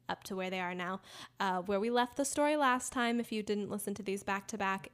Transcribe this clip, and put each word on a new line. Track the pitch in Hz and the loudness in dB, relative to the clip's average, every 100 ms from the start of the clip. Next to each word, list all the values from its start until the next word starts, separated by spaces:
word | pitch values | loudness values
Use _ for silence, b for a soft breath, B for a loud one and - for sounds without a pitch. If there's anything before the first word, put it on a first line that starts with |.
| - | -8
up | - - | -6 -6
to | 190 | -4
where | 185 | -2
they | 185 | -2
are | 180 180 | -2 -4
now. | 180 190 B B B - | -4 -6 B B B -2
Uh, | 196 185 | 0 2
where | 180 202 | 2 2
we | 226 | 4
left | 240 247 - | 4 2 0
the | 277 | 0
story | - 294 302 | 2 4 6
last | 277 254 - | 4 4 0
time, | 262 233 233 | 0 2 2
if | 233 | 0
you | 214 | -2
didn't | 208 208 196 | 0 -2 -2
listen | 202 - 202 | -4 -4 -4
to | |
these | 196 196 | -4 -4
back | 202 196 196 | -2 -4 -4
to | 208 | -2
back, | 196 190 - | -2 -2 -6